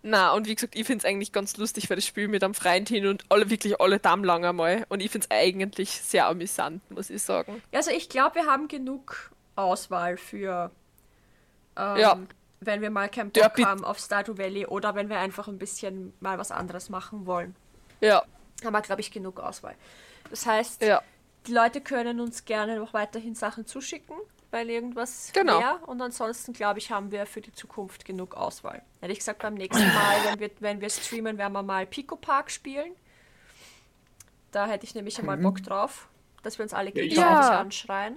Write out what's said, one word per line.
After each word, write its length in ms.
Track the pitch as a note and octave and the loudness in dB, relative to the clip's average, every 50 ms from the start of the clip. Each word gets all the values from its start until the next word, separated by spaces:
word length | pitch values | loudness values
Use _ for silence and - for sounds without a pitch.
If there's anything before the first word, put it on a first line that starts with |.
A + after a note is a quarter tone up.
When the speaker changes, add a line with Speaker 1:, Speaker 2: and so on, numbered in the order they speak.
| - | 0
Speaker 1:
na, 280 | G#3+ A3 G3+ F#3 E3 | 2 4 6 6 6
und 140 | D3 G#3 G#3+ G#3+ | 6 4 2 -2
wie 60 | A3 | -2
gesagt, 180 | - - - - | -4 -4 -4 -4
ich 80 | G#3+ A3 | -6 -2
find's 180 | - C4+ G#3 - | 0 -2 2 2
eigentlich 280 | - G3 G3 G3+ - | 0 0 0 -4 -2
ganz 240 | - G#3 G3+ G3 - | -2 -2 -2 -2 -4
lustig, 320 | - G#3+ A3 - A3+ G3+ - | -4 -4 -4 -4 -6 -2 -2
weil 80 | G3 | -2
das 80 | F3+ G3+ | -2 -2
Spiel 220 | - - G#3+ G#3 G#3 | -4 -2 -4 -2 0
mit 140 | G#3+ F#3+ G3 | 0 0 0
einem 100 | F#3+ G3+ | 0 0
Freund 340 | - - F3+ F3 F#3 G#3 - | 0 2 4 4 4 2 0
hin 180 | A#3+ G#3 G3 | 0 0 2
und 180 | G3 G3 G3 - _ | 0 0 -2 2 _
alle, 180 | F#3+ G#3 G#3+ G3+ | 6 6 6 4
wirklich 320 | A3+ G#3 - G#3 G3+ - | 2 0 2 -2 2 4
alle 180 | E3+ F#3+ G3 G3 | 6 4 4 6
Damen 240 | - F#3+ E3+ G3 G3+ | 6 4 4 6 4
lang 200 | F3+ F3 E3+ F3 | 4 4 4 4
einmal. 400 | F3 F3+ F3 E3 E3 F3+ A3+ - _ | 0 0 2 2 2 2 2 0 _
Und 120 | G3 G3+ | -4 -4
ich 100 | F#3+ G#3+ | -4 -4
find's 160 | - A3 G3 - | -4 -4 0 2
eigentlich 600 | - G#2+ D3 F#3 F3+ F#3+ F#3+ G3+ - - F#3+ - | 4 6 6 6 4 2 -4 -4 -2 -4 -4 -4
sehr 340 | - - - - - F#3 - | -4 -6 -6 2 4 4 4
amüsant, 560 | - E3 F3+ E3+ G3 - - - - - G3 _ _ | 4 2 -2 -4 -6 -4 -4 -4 -4 -4 -10 _ _
muss 180 | G3 - G3 - | -12 -12 -10 -10
ich 140 | F#3 G#3 | -8 -8
sagen. 400 | - - F#3+ F3 - - G#3 A#3 - _ | -4 -2 0 -2 -2 -4 -10 -14 -14 _
Speaker 2:
Also 180 | - C#4+ D#4 E4 | -2 -2 0 0
ich 160 | A#3+ E4+ - - | -2 -2 -4 -2
glaub, 240 | - C4 C4+ D#4+ - | 2 2 2 4 4
wir 120 | E4 E4 | 0 2
haben 220 | D4+ C4+ C4+ D#4 D4 | 2 2 2 0 -6
genug 640 | - C4 C4 B3+ C#4 C4 C4+ - - - - - _ _ _ _ _ | -8 -8 -8 -8 -8 -8 -10 -14 -14 -14 -14 -16 _ _ _ _ _
Auswahl 600 | - G3 F#3 F#3 F#3 - - F#3 F3 F3 F3+ F3+ F#3 | 0 2 2 2 0 -2 -4 -2 -2 0 -2 -2 -4
für, 520 | - - - G3+ G3 F#3+ F3+ F3+ F3 E3+ _ _ _ _ _ _ _ _ _ _ _ _ _ _ _ _ _ _ _ _ _ - | -8 -12 -10 -8 -6 -4 -4 -4 -4 -6 _ _ _ _ _ _ _ _ _ _ _ _ _ _ _ _ _ _ _ _ _ -6
ähm, 180 | G3 G3+ G3+ | -4 0 4
Speaker 1:
Ja. 220 | G3+ G#3+ G#3+ F3 F#3 F#3 - - _ _ _ _ _ | 6 6 6 6 4 0 -16 -18 _ _ _ _ _
Speaker 2:
wenn 220 | F#3+ A3 G#3 G#3 | -4 -4 -4 -2
wir 80 | G#3+ G#3+ | -2 -2
mal 180 | G#3+ G3+ G3+ G3+ | -2 -2 -2 -2
keinen 180 | - B3 A3 G3+ | -2 -6 -6 0
Bock 40 | - | 6
Speaker 1:
Derpy. 280 | A3 G#3+ A3 G#3+ - | 6 6 6 6 4
Speaker 2:
haben 220 | A#3+ G3 G3 G3 F#3 | 4 4 2 0 -2
auf 140 | - G#3 - | -6 -6 -6
Stardew 360 | - - G#3 G3+ G3+ A3 A3 | -4 -2 -2 -2 -2 -4 -6
Valley 300 | F#3+ G3 F#3+ G3 G3+ G3 | -6 -6 -6 -4 -6 -6
oder 280 | - - G3+ G3 G#3 G3 | -4 -4 -2 -2 -2 -2
wenn 120 | G3+ G3+ G#3 | -2 -4 -4
wir 100 | G#3+ F#3+ | -2 -4
einfach 280 | F#3+ G3 F#3+ - G#3 G#3+ | -4 -4 -6 -10 -10 -10
ein 100 | G3+ F#3+ | -10 -10
bisschen 540 | G3 G3+ - - - G3 F#3+ F#3+ F#3 F#3 - _ | -10 -10 -8 -8 -8 -8 -8 -8 -12 -14 -14 _
mal 160 | F#3 F#3+ F#3+ | -6 -6 -4
was 140 | F3+ G3 - | -4 -6 -6
anderes 400 | - - F3+ F3+ F3 F3+ - - | -6 -6 -6 -6 -8 -12 -12 -10
machen 340 | G3 F#3 - - - G#3 F#3+ | -10 -10 -10 -10 -14 -12 -6
wollen. 300 | F#3 F3+ F3 F3 F3+ F#3 _ _ _ _ _ _ _ _ _ | -4 -4 -4 -4 -6 -12 _ _ _ _ _ _ _ _ _
Speaker 1:
Ja. 220 | - G#3+ G3+ F3 - - _ - - _ _ - - | 6 6 6 6 4 2 _ -20 -20 _ _ -10 -6
Speaker 2:
Haben 80 | A#3 G#3 | -2 -2
wir, 80 | G#3+ | -2
glaub 160 | G#3 - - A3 | -2 -2 -4 -6
ich, 120 | G#3+ - | -6 -10
genug 280 | - G#3+ F#3+ F#3+ F#3 - | -10 -10 -12 -10 -12 -10
Auswahl. 360 | - - F#3+ - - - - _ _ - - - - - - - _ - | -10 -10 -10 -10 -16 -16 -18 _ _ -20 -20 -20 -20 -20 -20 -20 _ -14
Das 140 | - - - | -12 -6 0
heißt, 360 | A#3+ A3 G#3+ A#3 A3+ - - | 2 2 2 2 0 -2 0
Speaker 1:
Ja. 180 | A3+ G#3+ G3+ - - - _ _ _ _ _ _ _ | 4 4 4 4 2 -2 _ _ _ _ _ _ _
Speaker 2:
die 60 | - | 0
Leute 280 | A#3 A#3+ A3+ A#3+ A#3+ C#4+ | 4 6 6 6 4 -2
können 400 | C#4 - C4+ B3 A#3 A#3+ A#3+ A#3 | -6 -4 -2 -2 -2 -2 -4 -4
uns 240 | A#3+ A#3 A#3 - _ | -6 -6 -8 -12 _
gerne 320 | - A3 G#3+ G#3 G#3+ A3+ | -4 -2 -2 -2 -2 -4
noch 160 | G#3+ G#3+ A3 | -6 -6 -4
weiterhin 420 | - G#3+ G#3 G#3 - A#3 A3+ A#3 A3 | -4 -4 -4 -4 -6 -10 -10 -10 -8
Sachen 300 | - A3 G#3 G#3+ A3+ A3 | -6 -6 -6 -6 -8 -14
zuschicken, 500 | - - C4+ C#4 - E4+ D4+ _ - D4+ E4+ G#4+ _ _ _ _ _ | -12 -12 -10 -10 -10 -10 -12 _ -14 -14 -14 -14 _ _ _ _ _
wenn 180 | - A#3 A#3 A#3 | -6 -6 -4 -4
irgendwas 640 | A#3 A#3 A#3 B3 A#3+ A#3 A#3 B3 - - - - | -4 -6 -6 -6 -6 -6 -6 -6 -8 -12 -14 -2
Speaker 1:
Genau. 280 | - F#4+ G4 E4 G#3 E3 | 0 2 4 6 6 6
Speaker 2:
wär. 180 | A#3 C4 D#4 F4+ E4 - | 6 2 0 -2 -6 -12
Und 120 | B3+ B3 | -8 -6
ansonsten, 500 | B3 B3 A#3+ - A#3+ A3 A#3 - - - | -6 -6 -4 -4 -4 -4 -6 -8 -10 -14
glaub 240 | A#3 - G#3 G#3 G3+ | -8 -2 -2 -2 0
ich, 140 | G#3 - - | -2 -4 -4
haben 200 | A#3 G3+ G3 G3+ | -6 -6 -4 -6
wir 140 | G3+ G3+ G3+ | -6 -8 -8
für 160 | G3+ - A3 | -8 -10 -14
die 120 | - - | -16 -16
Zukunft 520 | _ - - - - - G3 F#3+ - - - | _ -20 -20 -14 -12 -12 -12 -12 -14 -18 -14
genug 300 | - F#3+ F#3 F#3 F#3 - | -12 -10 -10 -10 -10 -6
Auswahl. 480 | - - - - - - - - - _ _ _ _ | -6 -6 -6 -6 -8 -12 -12 -12 -12 _ _ _ _
Hätte 120 | - F3+ | -8 -8
ich 60 | G#3 G3+ | -8 -6
gesagt, 220 | - - G#3 _ | -6 -8 -6 _
beim 140 | - G#3+ G#3 | -6 -8 -6
nächsten 280 | G3+ F#3+ F#3+ - A3 G#3 F#3+ G3 | -6 -8 -2 2 4 4 6 4
Mal, 220 | G#3+ G#3 G3+ G3+ G#3 G#3 | 4 4 4 4 4 2
wenn 120 | G#3 G3+ G#3 | 0 -2 -2
wir, 100 | G#3 G#3 - _ | -6 -10 -10 _
wenn 200 | G#3 G#3 G#3 G3+ | -6 -4 -4 -4
wir 80 | G3+ G#3 | -6 -6
streamen, 480 | - - - - A#3+ A3+ A3 A3 G#3+ G3+ | -6 -6 -6 -6 -6 -6 -6 -6 -4 -4
werden 160 | G3+ G3+ G3 | -4 -4 -4
wir 80 | G3+ | -4
mal 240 | G3 G3 G3 F#3+ F#3+ | -4 -2 -4 -4 -4
Pico 300 | G3 - - C#4 - E4 | -4 -8 -12 -10 -10 -12
Park 340 | D#4+ - - C#4 C4+ D4 - | -10 -2 0 0 0 0 -2
spielen. 420 | - - _ C#4 C4+ C#4 D4+ F4 F4+ _ _ _ _ _ _ _ _ _ _ - - - - - - _ _ _ _ _ _ _ _ _ - _ _ _ _ _ | -10 -12 _ -8 -8 -8 -8 -8 -12 _ _ _ _ _ _ _ _ _ _ -20 -20 -20 -20 -20 -20 _ _ _ _ _ _ _ _ _ -20 _ _ _ _ _
Da 140 | - G2+ G2+ | -2 -2 0
hätte 180 | A2 A2+ - - | 0 -2 -6 -6
ich 100 | - - | -10 -12
nämlich 240 | A2+ G#2 G#2+ - - | -10 -10 -8 -8 -6
einmal 200 | - - G3 D3+ | -4 -4 -2 2
Speaker 3:
Mhm. 40 | |
Speaker 2:
Bock 200 | F3+ F#3+ F#3+ F#3+ | 2 2 2 0
drauf, 460 | F#3+ - - G3 G#3 C#4 - - - _ _ _ _ _ _ - | -6 -4 -2 -2 -2 -2 -4 -12 -20 _ _ _ _ _ _ -12
dass 160 | - G#3+ A3 - | -12 -12 -8 -8
wir 60 | G#3+ | -8
uns 100 | G#3+ - | -6 -4
alle 160 | G3 G3 G3 | -4 -4 -2
Speaker 3:
Ja, 120 | G3+ - | -2 -2
ich 80 | - - D#4 | -2 2 4
Speaker 2:
gegenseitig 320 | D#4 F4 E4+ E4 D4+ C#4 B3+ | 6 8 8 8 8 8 8
Speaker 1:
auch. 100 | G#3+ F#3+ | 6 4
Speaker 2:
anschreien. 560 | G3 G3 - - - - G3 G3 G3+ A3 B3 | 2 -2 -6 -10 -8 -4 -4 -4 -4 -4 -8